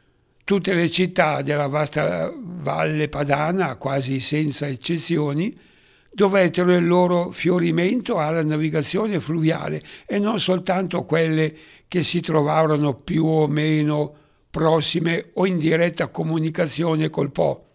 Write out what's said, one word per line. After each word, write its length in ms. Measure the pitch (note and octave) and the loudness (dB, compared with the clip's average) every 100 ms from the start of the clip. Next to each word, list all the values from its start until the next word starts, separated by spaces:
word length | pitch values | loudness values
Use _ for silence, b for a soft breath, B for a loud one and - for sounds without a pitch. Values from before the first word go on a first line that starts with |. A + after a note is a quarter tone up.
| b b b b | b b b b
Tutte 320 | - G3 G3 F3 | 0 0 2 0
le 160 | E3+ | 2
città 500 | F3 F#3 F#3 D#3 C#3 | 0 0 2 0 0
della 240 | C#3 D3 C#3 | -2 -2 0
vasta 680 | D3 D3 D3+ D3 B2 D#3+ C#4+ | -2 -2 -2 -2 -2 -4 -6
valle 720 | G3+ F3+ C#3+ D#3 D#3 D3+ D3 | -12 -8 -4 -2 0 0 -2
padana, 680 | C#3+ C#3+ C#3+ D#3 F#3+ D#3+ - | -2 -2 0 0 -2 -2 -4
quasi 420 | C3 C#3 C3 C3+ | -4 -4 -2 -4
senza 480 | - D3+ D#3 C3 C#3+ | -2 -2 -2 -4 -6
eccezioni, 920 | C3 - E3+ - E3 D3 D3 G#3 - b b b b b | -6 -4 -4 -2 -2 0 -2 -4 -6 b b b b b
dovettero 640 | A3+ G3 G3 F3+ F3+ F3+ F3+ | 2 4 4 2 2 4 4
il 100 | E3+ | 4
loro 460 | F3+ F3+ F3 F3+ | 4 4 2 -2
fiorimento 880 | - E3+ F3+ E3+ E3 F#3 B3 - G3+ | -2 0 2 2 2 2 0 -2 -2
alla 240 | D3+ E3 | 0 0
navigazione 760 | D3+ D3+ D#3 D#3 C#3+ F#3+ A3 F#3 | 0 0 0 -2 -2 -2 -2 -2
fluviale, 600 | C3+ E3 D#3 D#3 D3+ D3+ - B B | -2 0 0 0 -4 -6 -10 B B
e 140 | G3+ | -2
non 200 | G#3 A3 | 0 0
soltanto 640 | - F#3 F#3 F3+ F#3 F3+ | 0 0 0 -2 -2 -4
quelle 520 | - D#3+ D#3+ D#3 D#3 D#3 B B B | -2 0 2 2 0 -4 B B B
che 160 | F3+ | -2
si 160 | D3 F3 | 0 -2
trovarono 720 | - D#3 D3 D#3 D#3+ D3+ D3 | 0 0 2 2 2 2 0
più 320 | C3 - D#3 D#3+ | -2 -2 0 2
o 220 | D#3+ D3+ | 2 2
meno 680 | D3+ D#3 D#3 D3+ D3 D3 b b b b | 2 0 2 2 0 -2 b b b b
prossime 800 | - D#3+ D#3+ - E3+ D#3+ E3 - | 0 2 2 2 -2 0 -2 -4
o 140 | - F#3+ | -2 0
in 100 | F3 | 2
diretta 520 | D#3 D#3+ E3+ E3 D#3 | 2 2 2 0 -4
comunicazione 1000 | E3 D#3+ D#3+ D#3+ D#3 D#3+ C#3+ E3+ D#3 D#3 | -4 -2 -2 -2 -2 -2 -2 0 0 0
col 220 | D#3 C#3+ | -2 -2
Po 340 | D3+ D3+ C3+ _ | 0 0 -2 _